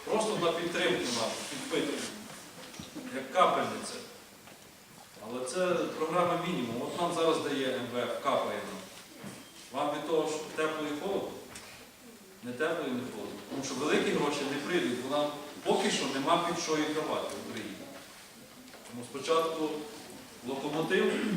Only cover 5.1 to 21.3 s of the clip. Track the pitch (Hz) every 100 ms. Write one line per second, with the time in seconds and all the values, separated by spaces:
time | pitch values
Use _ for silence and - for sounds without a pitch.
5.1 | - 113 127 127 185 180 165 151 - 156
6.1 | 175 175 170 170 185 117 117 - - 170
7.1 | 160 160 147 143 135 131 120 120 120 117
8.1 | - - - - - - 190 - - -
9.1 | - - - - - - 139 147 - 170
10.1 | 160 151 156 - - 156 156 147 147 202
11.1 | 196 - - - - - - - - -
12.1 | - - - 123 120 160 160 139 120 104
13.1 | 107 104 - - 135 - 131 156 202 -
14.1 | 143 147 143 135 139 - 175 127 120 131
15.1 | 147 147 - - - 175 214 214 - 131
16.1 | 135 151 170 170 170 156 151 151 151 -
17.1 | 127 - 101 - 113 104 92 90 90 -
18.1 | - - - - - - - - 120 117
19.1 | 135 156 160 160 160 151 151 151 - -
20.1 | - - - 120 135 147 151 - 190 214
21.1 | - 214